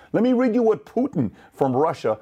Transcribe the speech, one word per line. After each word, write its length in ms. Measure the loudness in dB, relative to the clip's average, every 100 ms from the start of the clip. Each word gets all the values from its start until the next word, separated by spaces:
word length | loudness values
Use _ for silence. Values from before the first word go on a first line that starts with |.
| -6
Let 80 | 0
me 100 | 2
read 220 | 2 0
you 80 | 2
what 240 | 0 0 -4
Putin 440 | -4 -4 -2 -4 -6 -16
from 240 | -2 0 0
Russia 420 | 0 -2 -4 -4